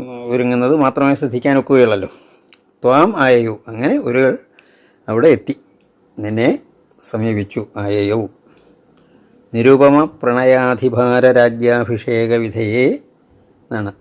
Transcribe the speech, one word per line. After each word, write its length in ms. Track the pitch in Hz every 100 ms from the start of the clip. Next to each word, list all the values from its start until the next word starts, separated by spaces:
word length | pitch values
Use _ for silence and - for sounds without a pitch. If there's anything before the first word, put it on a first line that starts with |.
| 127 123 120
ഒരുങ്ങുന്നത് 500 | 123 123 123 123 156
മാത്രമേ 380 | 135 135 139
ശ്രദ്ധിക്കാൻ 440 | 139 143 123 139 139
ഒക്കുകയുള്ളല്ലോ. 500 | 127 135 120 104 90 - _ _ _ _ _ _
ത്വാം 300 | 123 135 180 190
ആയയു, 420 | 131 120 113 107 -
അങ്ങനെ 300 | 113 135 285
ഒരു 400 | 233 123 135 240 - _ _ _ _ _ -
അവിടെ 200 | 110 151
എത്തി, 280 | 120 - - _ _ _ _ _ -
നിന്നെ 400 | 107 110 123 285 - _ _ _
സമീപിച്ചു. 640 | - 113 113 107 101 - 104 107
ആയയു 520 | 101 104 101 110 101 - _ _ _ _ _ _ _ _ _ _ _
നിരുപമ 520 | 113 120 135 139 143
പ്രണയാധിഭാര 1200 | 156 - 127 123 127 131 127 120 127 117 123 123 131
രാജ്യാഭിഷേക 1080 | 123 120 117 120 120 117 113 - 117 113
വിധയേ 520 | 117 113 107 107 117 131
എന്നാണ്. 1080 | 285 - _ _ _ _ _ _ 117 101 -